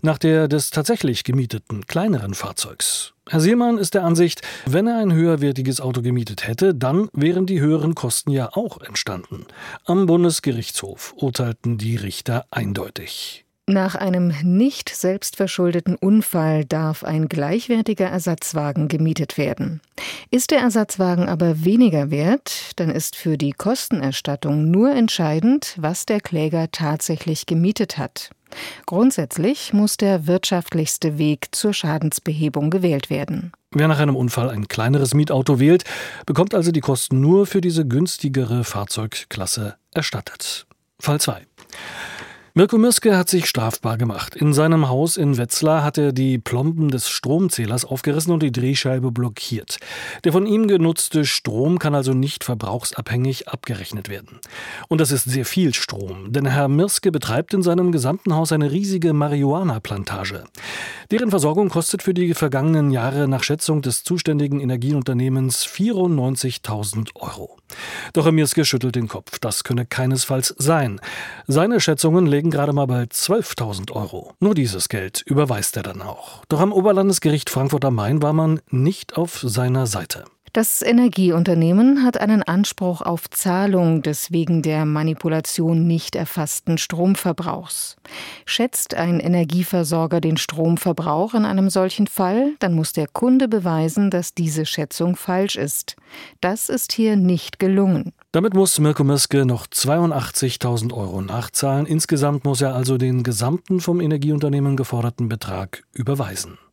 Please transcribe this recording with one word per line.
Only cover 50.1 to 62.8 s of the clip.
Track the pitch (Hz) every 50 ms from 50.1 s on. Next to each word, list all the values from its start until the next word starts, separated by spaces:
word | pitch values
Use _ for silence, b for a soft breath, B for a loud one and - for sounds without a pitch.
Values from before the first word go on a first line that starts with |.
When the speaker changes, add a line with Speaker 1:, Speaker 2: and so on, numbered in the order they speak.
| B B B
Speaker 1:
Der | 175 151
von | 185 196
ihm | 220 208 214 226
genutzte | 208 202 180 165 165 165 - - - - 156 147
Strom | 139 - - _ 127 110 110 131 156 180 170
kann | - 156 147
also | 143 131 131 131
nicht | 127 131 143 - - -
verbrauchsabhängig | - 123 107 98 95 101 113 - - - - 117 - 117 123 127 131 131 - -
abgerechnet | - - 123 - - 120 98 92 - - 104 95 -
werden. | 98 - - - - - B B B B B B B B B B
Und | 165 156
das | 160 127 139
ist | 127 - 127
sehr | 127 135 123
viel | - - 185 185 147 120
Strom, | - - - - 98 98 92 92 95 95 101 117
denn | 143 139
Herr | 135 127 143 143
Mirske | 135 139 147 180 202 - - - 202 165
betreibt | 151 - - 110 135 165 - -
in | 190 185
seinem | 175 170 175 180 180 170
gesamten | 156 120 131 156 196 _ 196 160
Haus | 156 165 156
eine | 165 156 147 143 139
riesige | 180 202 196 190 185 165 170 156
Marihuana-Plantage. | 147 147 147 147 143 139 135 143 175 190 170 120 110 - - 107 98 98 - 95 95 98 98 101 87 - - _ B B B B B B B B B B B 208
Deren | 226 247 220
Versorgung | 196 190 143 151 156 185 208 185
kostet | - 170 160 - - 196 -
für | - 185
die | 180 180 170 165
vergangenen | - 160 147 131 135 135 160 160 156